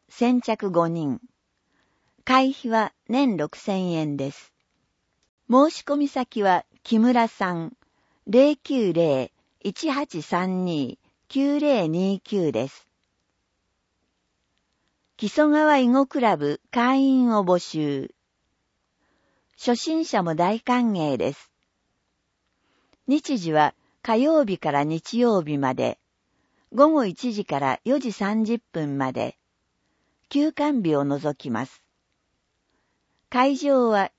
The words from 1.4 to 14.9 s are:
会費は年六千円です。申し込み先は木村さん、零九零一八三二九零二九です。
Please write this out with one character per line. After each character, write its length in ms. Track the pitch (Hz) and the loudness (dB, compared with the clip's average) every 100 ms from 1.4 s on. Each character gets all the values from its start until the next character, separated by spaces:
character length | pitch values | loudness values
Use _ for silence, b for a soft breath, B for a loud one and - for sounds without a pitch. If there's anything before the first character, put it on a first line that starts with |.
| _ _ _ _ _ _ _ _ - | _ _ _ _ _ _ _ _ 0
会 300 | 262 262 - | 2 2 -2
費 140 | 233 | -2
は 200 | 220 202 - - | -2 -2 -6 -4
年 300 | 247 269 175 | 0 0 0
六 180 | 147 - | -4 -6
千 360 | 208 190 180 | -6 -4 -2
円 260 | 160 156 139 | -2 -4 -4
で 140 | 135 | -8
す。 200 | - - _ _ _ _ _ _ _ _ _ - | -10 -20 _ _ _ _ _ _ _ _ _ 2
申 220 | 254 311 | 4 4
し 140 | - | 0
込 140 | - 294 | -4 -2
み 100 | 285 | -2
先 340 | 269 247 226 | -4 -6 -2
は 240 | 196 175 - _ | 2 0 -2 _
木 160 | - 220 | 0 2
村 300 | 247 240 226 | 4 2 0
さ 260 | - 190 | -2 -4
ん、 240 | 170 165 - _ _ _ _ - | -4 -8 -12 _ _ _ _ 0
零 300 | 233 294 294 | 4 4 2
九 380 | - 269 196 | -4 -2 0
零 380 | 165 160 131 117 _ _ _ | 2 2 0 -4 _ _ _
一 320 | 196 - 311 | -10 -6 -4
八 320 | 269 302 165 | -4 -6 -10
三 420 | - 180 185 185 180 | -6 -4 -2 -4 -4
二 320 | 156 131 - _ _ - | -4 -6 -10 _ _ -8
九 320 | 269 277 294 | -2 0 0
零 280 | 294 240 160 | 2 2 0
二 320 | 170 190 196 | -2 -2 -4
九 300 | - 202 156 | -4 -2 -2
で 180 | 110 135 | -2 -4
す。 180 | - _ _ _ _ _ _ _ _ _ _ _ _ _ _ _ _ _ _ _ _ _ | -10 _ _ _ _ _ _ _ _ _ _ _ _ _ _ _ _ _ _ _ _ _